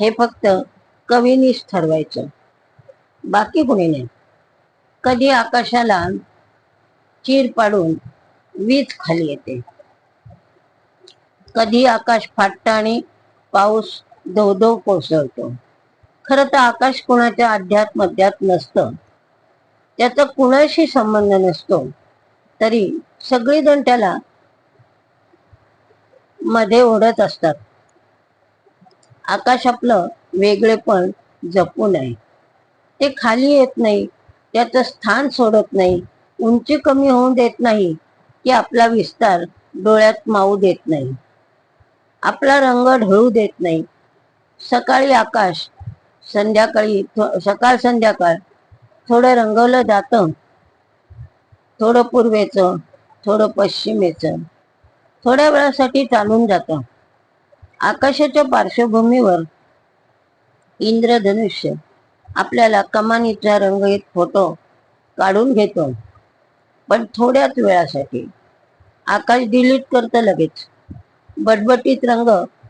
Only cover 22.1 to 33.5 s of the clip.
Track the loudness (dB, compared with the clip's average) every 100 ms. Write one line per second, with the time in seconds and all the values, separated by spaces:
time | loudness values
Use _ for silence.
22.1 | _ _ _ _ -4 -2 0 -2 -6 -12
23.1 | _ -4 -2 0 2 2 2 2 0 0
24.1 | -4 -10 _ _ _ _ _ _ _ _
25.1 | _ _ _ _ _ _ _ _ _ _
26.1 | _ _ -10 -2 0 2 4 4 4 2
27.1 | 2 -2 -2 -4 -4 _ _ _ _ _
28.1 | _ _ _ _ _ _ _ _ _ _
29.1 | _ -8 -4 0 0 0 -2 0 0 -2
30.1 | -10 _ -2 0 2 2 0 0 0 -2
31.1 | -6 _ _ -4 -2 -2 -2 -2 -2 -4
32.1 | -10 _ _ _ _ _ _ _ -4 -4
33.1 | -2 -2 0 2